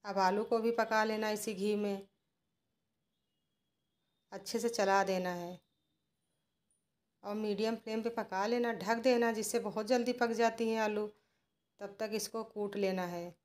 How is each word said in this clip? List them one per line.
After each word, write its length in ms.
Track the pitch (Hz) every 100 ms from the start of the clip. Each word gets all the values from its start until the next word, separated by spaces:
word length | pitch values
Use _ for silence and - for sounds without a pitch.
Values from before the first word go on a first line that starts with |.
अब 140 | 208 196
आलू 260 | 185 202
को 140 | 226 226
भी 120 | 226
पका 300 | 233 220 220
लेना 260 | 220 214 214
इसी 240 | 214 220
घी 200 | 190 208 208
में, 300 | 208 196 - _ _ _ _ _ _ _ _ _ _ _ _ _ _ _ _ _ _ _ _ _ _
अच्छे 260 | 196 - 226
से 100 | 226
चला 340 | 233 196 196
देना 260 | 190 185 180
है 280 | 175 175 180 _ _ _ _ _ _ _ _ _ _ _ _ _ _ _ _
और 100 | 202 214
मीडियम 400 | 214 196 220 226
फ्लेम 260 | - 226
पे 80 | 226
पका 340 | 233 202 190 208
लेना, 260 | 240 240
ढक 280 | 208 190 233
देना, 300 | 254 240 233
जिससे 260 | 220 220 233
बहुत 260 | 202 214 214
जल्दी 260 | 254 240
पक 160 | 247 233
जाती 340 | 233 226 226 226
हैं 120 | 226
आलू। 260 | 214 208 214 _ _ _ _ _ _ _
तब 160 | 202 202
तक 100 | 220
इसको 280 | 214 - 226
कूट 320 | 220 208 202 202
लेना 280 | 196 185 175
है। 240 | 175 175 -